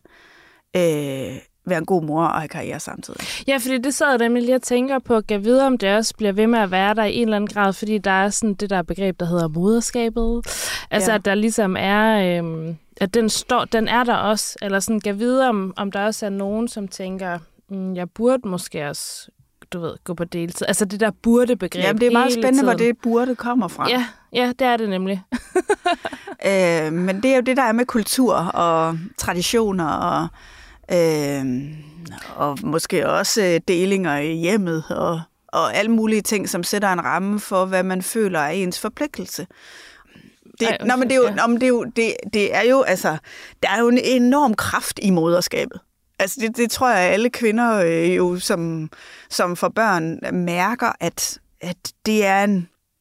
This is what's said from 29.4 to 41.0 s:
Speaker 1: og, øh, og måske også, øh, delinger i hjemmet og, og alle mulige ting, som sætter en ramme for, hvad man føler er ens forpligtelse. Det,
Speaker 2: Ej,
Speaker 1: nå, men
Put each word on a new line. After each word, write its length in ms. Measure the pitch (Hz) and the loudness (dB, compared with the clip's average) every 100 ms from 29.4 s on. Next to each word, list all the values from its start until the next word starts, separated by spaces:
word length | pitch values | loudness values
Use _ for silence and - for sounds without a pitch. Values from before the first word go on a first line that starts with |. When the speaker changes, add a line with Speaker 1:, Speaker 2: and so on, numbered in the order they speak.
| 170 233 214 190 151 | 0 0 0 0 -2
Speaker 1:
og, 400 | - 175 151 165 - - - - - - 180 | -2 0 -2 -4 -8 -20 -20 -20 -20 -2 2
øh, 640 | 165 151 143 139 135 123 147 156 151 165 165 - - - | 2 2 -2 -2 -4 -4 -6 -14 -18 -20 -18 -16 -14 -4
og 220 | 147 135 | -4 -2
måske 460 | 151 160 - 175 139 | -2 -2 0 0 0
også, 320 | 156 196 226 | 0 0 2
øh, 180 | 180 165 - | 2 2 2
delinger 500 | 175 190 196 170 143 | 0 2 0 0 -2
i 160 | 151 | -2
hjemmet 500 | 165 170 214 180 160 - | -2 0 0 0 -2 -4
og, 320 | - 170 165 165 _ _ | -4 -2 -4 -8 _ _
og 280 | - 156 - | -2 0 0
alle 160 | 220 | 2
mulige 300 | 226 220 214 | 2 2 0
ting, 280 | - 214 185 | 0 -2 -2
som 140 | 180 | -4
sætter 300 | 175 208 202 | -4 -2 0
en 120 | 175 131 | 0 0
ramme 340 | 160 196 208 | -2 -2 -4
for, 260 | - 185 190 | -2 0 0
hvad 180 | 185 | 0
man 180 | 185 185 | 0 -2
føler 380 | 185 226 202 165 | -4 -2 0 0
er 100 | 147 | -2
ens 300 | 185 180 - | -2 -4 -4
forpligtelse. 680 | 180 - 294 - 185 - - _ - - - - _ - - _ - - | -8 -6 -6 -6 -10 -12 -14 _ -20 -20 -20 -20 _ -20 -20 _ -16 -4
Det, 80 | 226 | -2
Speaker 2:
Ej, 80 | - 220 | 0 0
Speaker 1:
nå, 100 | |
men 120 | 254 | 0